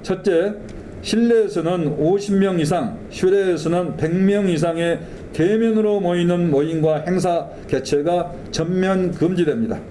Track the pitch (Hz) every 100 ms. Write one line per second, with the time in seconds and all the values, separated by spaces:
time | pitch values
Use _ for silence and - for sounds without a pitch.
0 | - 185 202 170 196 214 - - - -
1 | - 214 233 233 208 - 160 180 151 -
2 | 156 196 202 196 196 180 151 180 117 -
3 | - - 185 196 190 165 160 170 175 -
4 | 156 175 190 202 196 165 170 165 170 165
5 | - - - - 165 220 226 220 214 202
6 | 175 175 175 175 175 139 151 160 156 151
7 | 151 185 180 170 - - - 135 - 147
8 | 147 175 170 - - - 160 185 185 190
9 | 180 - 160 180 160 120 110 - -